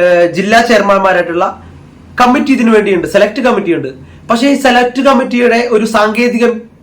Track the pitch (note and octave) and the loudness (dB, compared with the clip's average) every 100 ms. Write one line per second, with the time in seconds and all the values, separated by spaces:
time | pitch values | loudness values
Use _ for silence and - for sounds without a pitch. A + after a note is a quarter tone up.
0 | F3+ F3 E3+ E3 G3+ A3+ A#3 G#3+ G3 G3 | 0 2 0 -2 0 2 2 0 2 2
1 | F#3+ F3+ E3+ E3 G3+ - - - - - | 2 0 -2 -4 -4 -6 -20 -20 -20 -20
2 | - - B3 C#4 C#4 B3+ A3+ G#3+ G3 F3 | -16 0 2 2 0 -2 2 2 2 -2
3 | D#3 G3 G#3+ C4+ B3 G3+ E3+ D3+ C3 - | 0 0 0 0 -2 -2 -2 -4 -4 -12
4 | - - - A3+ C#4 C#4 B3+ A#3+ B3 B3+ | -20 -20 -6 -2 0 2 2 2 0 0
5 | C#4 B3+ B3 A#3+ A#3 A#3 A#3+ G#3+ A3 G#3+ | 0 2 0 0 0 0 0 -2 0 0
6 | G#3+ A3 A#3+ A3+ A#3 A3 - _ | 0 0 -2 0 -2 -2 -12 _